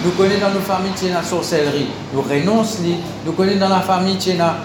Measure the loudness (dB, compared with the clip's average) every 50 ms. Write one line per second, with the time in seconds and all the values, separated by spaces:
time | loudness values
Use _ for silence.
0 | 0 0 2 4 2 2 2 2 0 0 0 0 -2 -2 -2 -2 -2 -4 -4 -2
1 | -2 -2 -2 -2 -2 -2 -4 -4 -2 0 0 0 0 0 0 -2 -2 -4 -6 -10
2 | -10 -6 -4 -4 -2 0 0 0 2 4 4 2 2 0 -2 -2 -2 -2 -2 -2
3 | -4 -8 -10 -8 -6 -6 0 2 2 2 2 2 2 2 2 2 2 2 2 2
4 | 2 0 0 0 0 0 2 2 2 0 0 -2